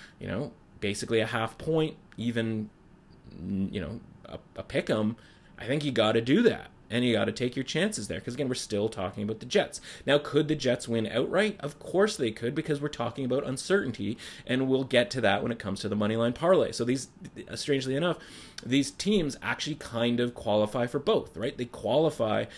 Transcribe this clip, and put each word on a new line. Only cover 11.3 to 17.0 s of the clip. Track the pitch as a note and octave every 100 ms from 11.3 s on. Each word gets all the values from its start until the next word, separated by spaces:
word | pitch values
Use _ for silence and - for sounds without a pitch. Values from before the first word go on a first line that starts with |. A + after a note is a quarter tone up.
| F3+ G#3+ -
Of | D3 -
course | - F3 G#3 -
they | A#2+
could, | - A#2 C#3+
because | D#3 C#3+
we're | D3
talking | - A#2+ C3 C3
about | B2+ C3+
uncertainty, | C3 - G3 G3+ - G2+ A#2 - - -
and | B2+ C3
we'll | C3 C3
get | B2 A#2+
to | C3
that | G#2+ G2+
when | A#2+
it | A#2
comes | G2+ F#2+
to | G#2
the | G#2
money | G#2 A2
line | A#2
parlay. | - E3+ F3+ A#2
So | - A#2+
these, | C3